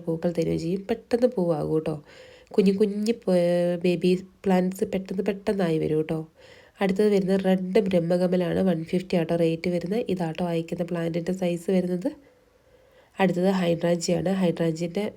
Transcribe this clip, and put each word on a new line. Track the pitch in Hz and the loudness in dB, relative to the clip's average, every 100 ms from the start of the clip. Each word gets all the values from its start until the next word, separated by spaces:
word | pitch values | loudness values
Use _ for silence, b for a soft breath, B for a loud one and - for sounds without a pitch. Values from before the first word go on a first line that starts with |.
| 170 | -4
പൂക്കൾ | 165 175 170 | -2 -2 -2
തരുകയും | 165 165 | -2 -2
ചെയ്യും. | 160 196 196 | -2 -4 -4
പെട്ടെന്ന് | 226 - 233 247 240 | -8 -2 2 2 2
പൂവാകും | 175 156 151 156 156 | 0 0 0 -2 -2
ട്ടോ. | 151 - B B B B | -8 -12 B B B B
കുഞ്ഞു | - 196 196 | 2 4 4
കുഞ്ഞു | 214 208 208 233 | 2 0 -2 -2
പ-, | - 180 175 175 175 175 | 0 2 4 2 2 0
ബേബി | 175 175 180 185 - _ | 0 2 2 0 -2 _
പ്ലാന്റ്സ് | 196 185 180 190 214 | 0 2 2 -2 -4
പെട്ടെന്ന് | 190 190 190 208 | -4 -6 -4 -4
പെട്ടെന്നായി | 196 - 202 175 160 | -2 -2 0 0 0
വരും | 156 156 156 | 0 0 0
ട്ടോ. | 160 160 _ B B B _ | -4 -6 _ B B B _
അടുത്തത് | 196 190 214 | -2 2 4
വരുന്നത് | 202 185 196 190 | 4 2 2 2
റെഡ് | 185 185 190 196 | 2 2 0 2
ബ്രഹ്മകമലാണ്. | 185 165 175 180 185 170 170 190 | 0 2 0 2 0 0 0 0
വൺ | 165 165 | 0 -2
ഫിഫ്റ്റി | 185 185 185 | -4 0 -2
ആട്ടോ | 160 170 | 0 2
റേറ്റ് | 165 165 180 | 2 0 -2
വരുന്നത്. | 175 175 214 247 | -2 -2 -4 -2
ഇതാട്ടോ | 185 165 156 180 | -2 -4 -4 -2
അയക്കുന്ന | 170 165 175 175 | -2 -4 -6 -4
പ്ലാന്റിൻ്റെ | 175 170 165 165 185 | -2 -2 -4 -4 -2
സൈസ് | 180 175 170 190 | -2 -2 0 0
വരുന്നത്. | 175 180 226 - b b b b b b b b b - | 2 -2 -4 -6 b b b b b b b b b 0
അടുത്തത് | 190 175 185 190 | 0 2 2 2
ഹൈഡ്രാഞ്ചിയാണ്. | 170 170 170 175 170 170 180 196 | 2 0 0 0 0 0 0 0
ഹൈഡ്രാഞ്ചിൻ്റെ | 180 165 165 160 175 170 208 | 0 0 -2 -2 -4 -4 -6